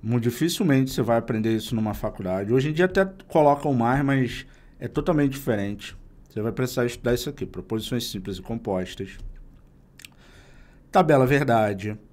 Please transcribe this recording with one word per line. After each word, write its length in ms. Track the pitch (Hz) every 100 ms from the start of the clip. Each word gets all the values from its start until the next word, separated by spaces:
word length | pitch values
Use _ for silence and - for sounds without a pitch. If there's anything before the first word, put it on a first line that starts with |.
Muito 220 | - 120
dificilmente 680 | 120 120 165 170 190 135 131
você 100 | -
vai 160 | 110 117
aprender 360 | - 117 110
isso 200 | 113 107
numa 200 | 113 107
faculdade. 580 | 101 107 - 92 92 101
Hoje 180 | 127 139
em 20 |
dia 120 | 156
até 200 | 180 180 190 - -
colocam 480 | 165 147 143 151
mais, 300 | 127 117 131
mas 420 | 139 135 123 - - - - -
é 80 | -
totalmente 420 | - 147 156 143
diferente. 680 | 139 135 107 101 101 - - - - -
Você 140 | -
vai 80 | 110
precisar 340 | 98 127 127 120
estudar 280 | 120 120
isso 160 | 120 -
aqui: 160 | 143 92
proposições 640 | - - 113 101 123 120
simples 280 | 104 98 92
e 40 |
compostas. 720 | - 117 117 95 92 - 95 - - - - - - _ _ _ - - - - - - - - -
Tabela 340 | 202 165 147
verdade. 720 | 127 139 139 117 107 98 104 107 -